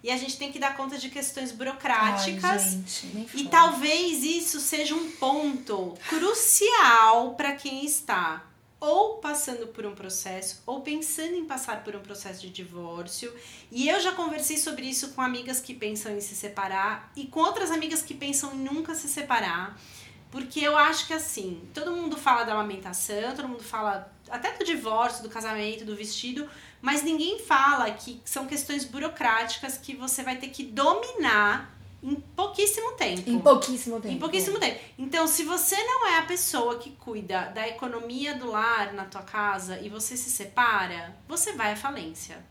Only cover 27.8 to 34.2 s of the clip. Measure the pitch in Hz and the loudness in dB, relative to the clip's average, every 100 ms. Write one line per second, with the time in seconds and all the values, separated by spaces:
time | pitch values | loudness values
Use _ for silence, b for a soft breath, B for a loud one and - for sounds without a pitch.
27.8 | 220 214 - 240 - 277 262 285 - 285 | 2 -2 -12 -14 -6 -6 -4 -6 -4 -4
28.8 | 269 - 311 - 240 226 233 - 262 - | -6 -6 -6 0 2 4 2 -4 -6 -8
29.8 | - 262 254 262 262 254 262 - 269 220 | -10 -8 -4 -2 -2 -4 -6 -10 -8 2
30.8 | 285 392 494 494 269 214 202 - - - | 4 4 0 0 4 6 6 4 -4 -16
31.8 | - - 262 285 - - 403 - 415 427 | -20 -12 -4 -4 -4 -4 -2 2 2 2
32.8 | 466 508 202 180 185 240 294 269 277 254 | -4 -2 -2 -2 2 6 10 8 6 -2
33.8 | 240 226 208 269 | -4 -6 -4 -4